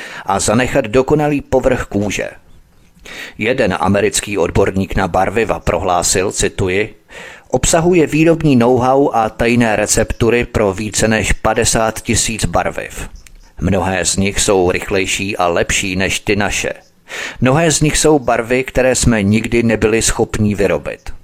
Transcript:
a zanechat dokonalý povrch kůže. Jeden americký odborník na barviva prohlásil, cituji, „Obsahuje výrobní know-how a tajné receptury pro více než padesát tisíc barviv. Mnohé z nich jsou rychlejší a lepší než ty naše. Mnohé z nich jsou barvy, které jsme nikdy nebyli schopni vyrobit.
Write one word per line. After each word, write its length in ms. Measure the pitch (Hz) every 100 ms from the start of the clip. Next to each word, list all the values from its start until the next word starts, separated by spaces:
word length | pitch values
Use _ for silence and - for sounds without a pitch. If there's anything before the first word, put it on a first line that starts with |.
| - -
a 140 | - 98
zanechat 460 | - 110 123 143
dokonalý 560 | 107 123 127 151 147 139
povrch 420 | - 131 127 120
kůže. 460 | - 101 104 - 53 - - - _ _ - _ - - - -
Jeden 400 | 107 135 104 87
americký 580 | 90 101 104 - - 98
odborník 580 | 85 104 101 95 95
na 120 | 104 92
barviva 520 | 90 98 107 104 80
prohlásil, 720 | - 85 92 87 85 98 101
cituji, 640 | - 101 - 95 92 107 - _ - - - -
„Obsahuje 600 | 127 - 170 175 180 143
výrobní 480 | 151 160 160 151
know-how 540 | 127 120 127 127 135 147
a 160 | 113 107
tajné 460 | - 117 120 113
receptury 680 | 104 104 - 110 - 117 120
pro 280 | 120 117 104
více 340 | 95 107 - 110
než 240 | 110 95
padesát 680 | - 110 110 110 117 110 -
tisíc 440 | - 104 - 107
barviv. 640 | - 90 87 - - - - - - - - -
Mnohé 440 | 90 95 92 92
z 100 | 85
nich 240 | 98 98 98
jsou 320 | - 95 87
rychlejší 680 | 92 - 98 95 - 98 110
a 100 | 87
lepší 480 | 87 117 - 98
než 240 | 92 92 -
ty 160 | -
naše. 380 | 101 98 - - - - _ - - - -
Mnohé 300 | 123 147 170
z 100 | 139
nich 160 | 151 -
jsou 220 | 151 151
barvy, 440 | 123 117 113 127
které 320 | 131 131 127
jsme 280 | 120 - 113
nikdy 400 | 98 110 113 117
nebyli 380 | 117 110 110 113
schopni 540 | - - 110 - 104
vyrobit. 580 | 98 92 78 67 55 - -